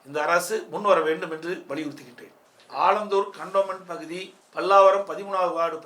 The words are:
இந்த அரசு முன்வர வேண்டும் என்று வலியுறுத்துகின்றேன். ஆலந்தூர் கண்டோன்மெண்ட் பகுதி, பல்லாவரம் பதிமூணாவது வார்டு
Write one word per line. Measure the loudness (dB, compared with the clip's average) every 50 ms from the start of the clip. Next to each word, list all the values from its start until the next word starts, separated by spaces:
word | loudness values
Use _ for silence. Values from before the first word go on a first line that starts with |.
| -16
இந்த | -8 -6 -2 0
அரசு | 2 2 2 2 0 -4 -6 -6 -6
முன்வர | -8 -2 2 4 4 4 4 0
வேண்டும் | -2 -2 -4 -8 -8
என்று | -8 -6 -8 -8 -8 -8 -10
வலியுறுத்துகின்றேன். | -8 -8 -8 -8 -10 -12 -18 -20 -20 -20 -20 -20 _ _ _ _ _ _ -20 -10 -4 0 2
ஆலந்தூர் | 2 2 2 0 0 0 0 0 -2 -8 -14
கண்டோன்மெண்ட் | -10 -2 0 0 0 0 -4 -10 -10 -12
பகுதி, | -12 -12 -10 -10 -10 -10 -12 -12 -16 _ _ _ -8
பல்லாவரம் | -4 0 4 8 8 8 8 6 4 -2 -6
பதிமூணாவது | -8 -10 -8 -6 -2 -2 -2 0 0 -2
வார்டு | -2 -4 -4 -8 -10